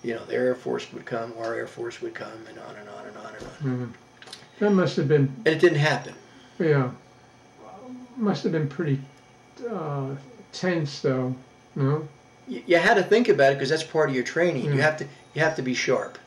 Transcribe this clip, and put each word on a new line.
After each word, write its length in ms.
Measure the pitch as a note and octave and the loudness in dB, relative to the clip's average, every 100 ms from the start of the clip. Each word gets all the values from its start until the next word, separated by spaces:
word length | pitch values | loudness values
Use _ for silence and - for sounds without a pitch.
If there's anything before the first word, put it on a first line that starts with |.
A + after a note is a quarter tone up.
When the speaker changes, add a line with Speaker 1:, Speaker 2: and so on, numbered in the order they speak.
Speaker 1:
you 100 | B2 A#2 | -6 -8
know, 80 | - | -4
the 100 | A#2+ | 0
Air 200 | B2+ B2+ | 0 0
Force 320 | B2+ B2 A#2 | -4 -6 -6
would 120 | - - | -14 -8
come, 280 | A#2+ A#2 A#2 | -8 -8 -8
our 160 | A2+ | -8
Air 140 | A2+ A2+ | -6 -8
Force 340 | - A#2 A2+ | -8 -10 -8
would 120 | A#2 | -10
come, 320 | A2+ A2 A2 A2 | -10 -14 -14 -18
and 100 | A2 | -16
on 160 | G#2+ G#2+ | -16 -16
and 100 | - | -16
on 160 | - - | -16 -16
and 100 | - | -16
on 180 | - - | -16 -14
and 100 | - | -16
on. 340 | - C#3+ B2+ B2 | -6 -4 -2 -6
Speaker 2:
Mm. 40 | - - - - - - - | -12 -20 -20 -20 -20 -20 0
That 120 | G#3 | 4
must 240 | F#3+ E3 - | 4 4 2
have 100 | C#3+ | 4
been 260 | D3+ C3+ - - | 4 4 2 0
Speaker 1:
And 20 | D#3 | 4
it 40 | |
didn't 200 | F3+ D3+ | 4 6
happen. 340 | D3+ C#3 - - - - - - | 2 0 -4 -18 -20 -20 -20 -2
Speaker 2:
Yeah. 320 | E3 C#3+ B2+ C#3 - - - - - - - - - - - - | 2 4 2 -4 -20 -20 -20 -20 -20 -20 -20 -20 -16 -16 -16 -4
Must 260 | G#3+ - | 0 0
have 80 | G#3+ | 0
been 160 | E3 C#3+ | -2 -4
pretty, 320 | - E3+ C3+ - - - - - - A#3+ | -4 -2 -2 -4 -20 -20 -20 -20 -12 -8
uh, 420 | G#3 D#3 C#3+ C3+ C#3 - - - | -6 -6 -6 -6 -8 -14 -20 -18
tense, 480 | - F#3 F3 C#3+ - | -4 0 0 -2 -2
though, 340 | D3 C3 B2+ B2+ - - - - | -2 0 -2 -4 -10 -20 -14 -2
no? 320 | C3+ D3+ D#3 - - _ - | 0 0 -4 -16 -20 _ -12
Speaker 1:
Y-, 140 | A#2+ - | -12 2
you 100 | E3+ | 4
had 180 | F3+ A3+ | 6 4
to 80 | |
think 240 | F3 G#3 A#3+ | 6 4 6
about 240 | F#3+ C3+ | 6 6
it, 60 | C#3 | 4
'cause 100 | C#3 | 0
that's 120 | D#3 | -2
part 260 | - D#3+ D3+ | 0 0 2
of 60 | C3 | 0
your 80 | |
training. 420 | A#2+ - F3 D3 A#2+ | -2 0 2 2 0
You 60 | |
Speaker 2:
Mm. 60 | C#3 | 2
Speaker 1:
have 160 | D3+ D3+ | 2 0
to, 80 | - - - | -8 -14 -14
you 80 | - | -2
have 140 | D#3+ D#3 | 0 0
to 60 | |
be 100 | B2+ | -4
sharp. 460 | B2 - B2 - - | -2 0 0 0 -12